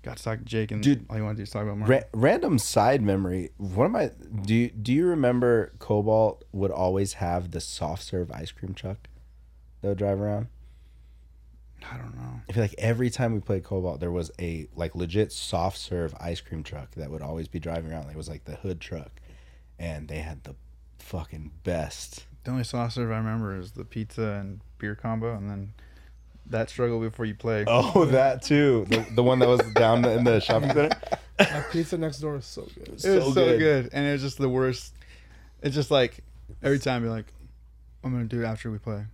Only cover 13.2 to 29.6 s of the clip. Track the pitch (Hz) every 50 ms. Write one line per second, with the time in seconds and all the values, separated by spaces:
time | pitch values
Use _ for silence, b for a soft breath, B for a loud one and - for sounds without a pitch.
13.2 | 127 113 113 104 - - 104 95 90 - 101 95 90 87 76 69 87 87 87 87
14.2 | 82 78 - - 90 85 82 80 76 - - 80 85 80 - 82 90 82 85 104
15.2 | 110 - - - - - - 85 85 95 - - - - 92 87 85 78 71 -
16.2 | 76 87 85 - - - 85 80 76 - - 73 67 - - 82 78 69 76 78
17.2 | 71 69 80 82 78 - - 85 78 82 82 85 80 78 80 80 73 71 76 78
18.2 | 76 80 80 73 - - 76 - - 98 90 80 - - 98 80 67 - - -
19.2 | b b b b b b b b b b b - 85 85 78 76 76 73 73 78
20.2 | 76 80 80 64 - - - - - - - - - - - - - - - 85
21.2 | 80 - - 78 76 76 76 - - 92 87 80 76 - - - - - - -
22.2 | - - - - - 127 127 131 117 - - 120 120 117 113 127 120 113 110 110
23.2 | 110 110 110 113 110 101 95 95 90 104 - - - - - 117 110 107 - -
24.2 | 110 107 101 101 98 98 95 101 - - - - - 104 104 - - 113 113 113
25.2 | 110 117 117 104 101 101 101 98 101 104 - b b b b b b b b b
26.2 | - - - - - - 113 110 113 - - - 123 120 117 113 113 113 110 -
27.2 | 117 110 104 - - 117 113 107 107 110 117 123 127 - - 190 165 143 127 131
28.2 | 135 135 131 131 - - 147 143 147 139 123 113 101 101 110 113 113 - 113 120
29.2 | 123 127 127 127 123 120 123 123